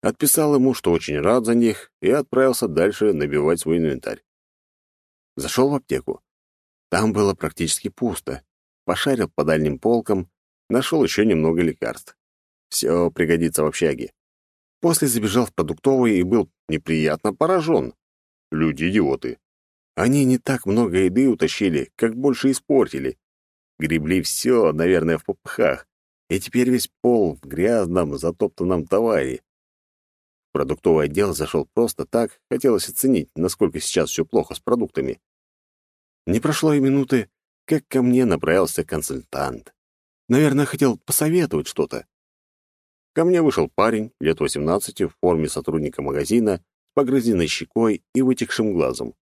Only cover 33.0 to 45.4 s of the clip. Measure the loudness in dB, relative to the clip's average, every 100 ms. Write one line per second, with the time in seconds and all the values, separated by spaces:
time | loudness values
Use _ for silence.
33 | 0 0 -2 -4 -4 0 -2 -2 -4 -2
34 | -2 -2 -2 -2 -2 -8 -4 -2 -2 -4
35 | -6 -8 _ _ _ _ _ _ _ _
36 | _ _ -4 -2 -2 0 2 2 2 2
37 | 2 0 -2 _ _ _ -4 -4 _ 0
38 | 2 4 2 0 2 2 2 -2 -6 -6
39 | -6 -10 -10 -6 -6 -8 -18 _ _ _
40 | _ _ _ 2 4 2 -2 0 0 0
41 | -4 -2 0 2 0 -2 -6 -4 -6 -6
42 | -14 _ _ _ _ _ _ _ _ _
43 | _ -2 2 4 2 0 -2 0 0 0
44 | -6 _ -2 0 -2 -2 -2 -2 -4 -6
45 | -6 _ 0 0